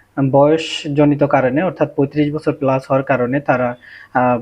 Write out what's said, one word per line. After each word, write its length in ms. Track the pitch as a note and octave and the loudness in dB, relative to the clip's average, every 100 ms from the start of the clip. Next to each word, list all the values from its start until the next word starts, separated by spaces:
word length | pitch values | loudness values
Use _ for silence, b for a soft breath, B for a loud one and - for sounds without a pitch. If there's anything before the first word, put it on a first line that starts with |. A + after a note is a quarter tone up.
| b - C3+ | b -4 2
বয়সজনিত 920 | C#3 D3 D#3+ - - D3+ C#3+ D3 C#3+ | 4 4 2 -2 -8 -4 2 2 2
কারণে, 400 | D3 C#3 C3 C#3 | 2 2 2 0
অর্থাৎ 320 | - C#3+ D3 - | -2 -2 -4 -2
পঁয়ত্রিশ 380 | C#3 D3+ D3 | -2 0 -2
বছর 200 | D3 D3+ | -2 -4
প্লাস 280 | C#3 C3 C3 - | -2 -2 -2 -2
হওয়ার 140 | C3+ | -2
কারণে 360 | C3+ B2+ B2 C#3 | 0 -2 0 -2
তারা, 360 | C#3+ B2+ B2 B2 B B B | -2 0 -2 -6 B B B
আহ, 280 | B2+ B2 A#2+ | 0 2 0